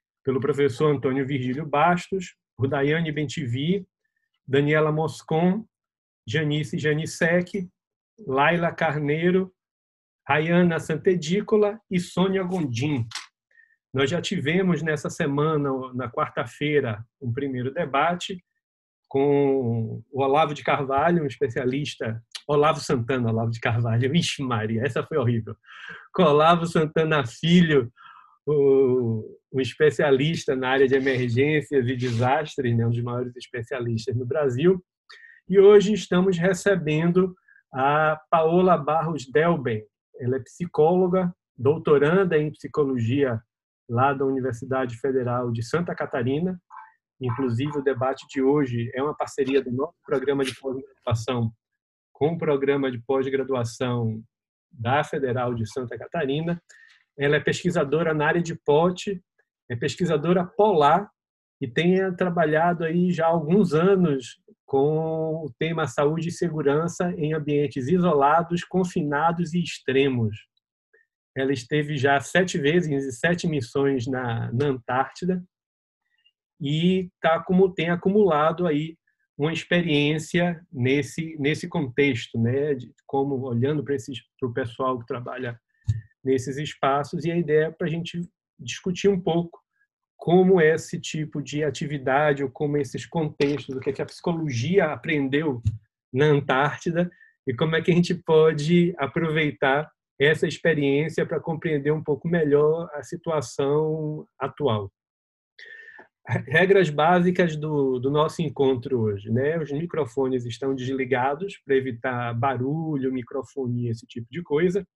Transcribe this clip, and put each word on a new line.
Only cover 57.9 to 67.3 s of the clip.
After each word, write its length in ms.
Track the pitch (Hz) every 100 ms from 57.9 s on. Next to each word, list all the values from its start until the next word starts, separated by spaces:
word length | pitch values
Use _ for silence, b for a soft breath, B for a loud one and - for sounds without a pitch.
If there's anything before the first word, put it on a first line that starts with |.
| 151 160
na 140 | 156 147
área 140 | 170
de 120 | 165 160
pote, 680 | - 147 175 180 - 185 - _ _ _ _
é 60 | 120
pesquisadora 720 | 147 - 175 151 160 180 180
polar 640 | - 214 170 143 170 208 _ _ _ _ _
e 80 | 127
tem, 320 | 135 175 185
eh, 120 | 190
trabalhado 720 | 180 185 170 156 156 170 170
aí 280 | 165 175 180
já 140 | 156 165
há 40 |
alguns 440 | 170 147 196 196
anos 640 | 151 180 190 170 135 120 - _ _ _
com 760 | 135 143 156 160 160 160 160 151
o 80 | -
tema 300 | 156 165 156
saúde 420 | - 147 165 165
e 20 |
segurança 800 | 170 175 156 139 147 170 - 180 180
em 160 | 151